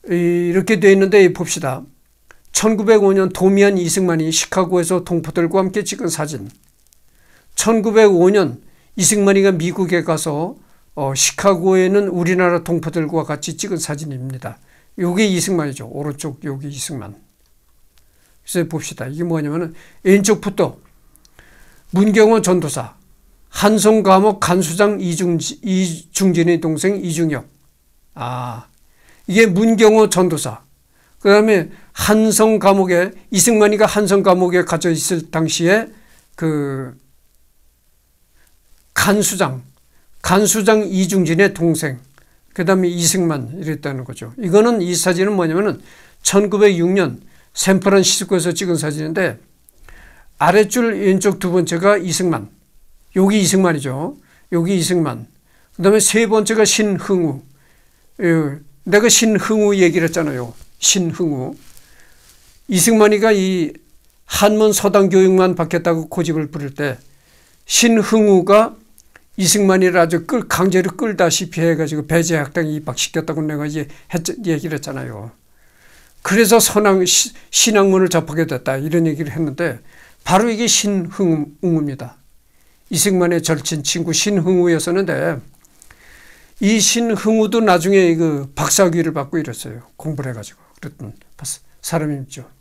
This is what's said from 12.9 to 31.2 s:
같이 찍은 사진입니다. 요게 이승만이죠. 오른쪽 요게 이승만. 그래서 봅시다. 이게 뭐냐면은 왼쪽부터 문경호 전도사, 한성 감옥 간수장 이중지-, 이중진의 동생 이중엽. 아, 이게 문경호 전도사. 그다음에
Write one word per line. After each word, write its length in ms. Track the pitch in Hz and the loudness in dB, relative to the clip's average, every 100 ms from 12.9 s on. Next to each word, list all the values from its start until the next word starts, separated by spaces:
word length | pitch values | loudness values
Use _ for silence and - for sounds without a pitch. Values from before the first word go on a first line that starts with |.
| 165 156 160 | -6 -4 -4
같이 320 | 151 147 165 160 | -6 -8 -8 -8
찍은 220 | 208 175 | -6 -6
사진입니다. 800 | - 143 156 131 131 131 - - _ _ _ - | -6 -8 -10 -10 -10 -10 -14 -16 _ _ _ -6
요게 280 | 175 180 214 | -2 0 0
이승만이죠. 640 | 185 170 180 147 131 113 | 0 -2 -2 -4 -8 -12
오른쪽 560 | 143 147 139 156 123 | -10 -10 -8 -12 -10
요게 240 | 151 135 143 | -10 -10 -12
이승만. 480 | 139 - 139 98 101 _ _ _ _ _ _ _ _ _ _ _ _ | -12 -10 -12 -12 -18 _ _ _ _ _ _ _ _ _ _ _ _
그래서 240 | - 180 165 | -8 -6 -4
봅시다. 380 | 160 - - 123 | -8 -10 -12 -12
이게 160 | 147 | -8
뭐냐면은 500 | 175 160 147 160 165 - - - | -4 -4 -4 -6 -8 -12 -20 -6
왼쪽부터 760 | 180 196 208 208 202 196 170 - _ _ _ _ _ _ _ - - - - | 2 2 2 0 -2 -2 -4 -4 _ _ _ _ _ _ _ -20 -20 -20 -6
문경호 500 | 175 208 208 214 220 | 0 2 4 4 4
전도사, 540 | 180 180 156 135 117 - _ _ _ _ _ | 2 0 -2 -8 -12 -18 _ _ _ _ _
한성 540 | - 208 220 202 220 | 0 2 4 4 4
감옥 360 | 196 190 208 202 | 4 4 4 0
간수장 600 | - 180 160 170 208 202 | -2 0 -2 0 0 0
이중지-, 600 | 180 165 180 165 - - | -4 -2 -2 -2 -4 -10
이중진의 1000 | - 185 185 160 - - 190 175 170 170 | -4 -2 -2 -6 -10 0 2 4 2 2
동생 380 | 165 156 185 202 | 0 -2 -2 -2
이중엽. 480 | 185 160 165 135 - _ _ _ _ _ _ - | -4 -2 -2 -4 -10 _ _ _ _ _ _ -12
아, 520 | 120 123 123 113 - _ _ _ _ _ - | -10 -8 -10 -12 -18 _ _ _ _ _ -2
이게 180 | 190 226 | 4 4
문경호 640 | 180 226 220 220 220 208 | 4 2 6 6 6 4
전도사. 540 | 180 180 151 123 107 _ _ _ _ _ | 2 0 -2 -6 -12 _ _ _ _ _
그다음에 500 | _ | _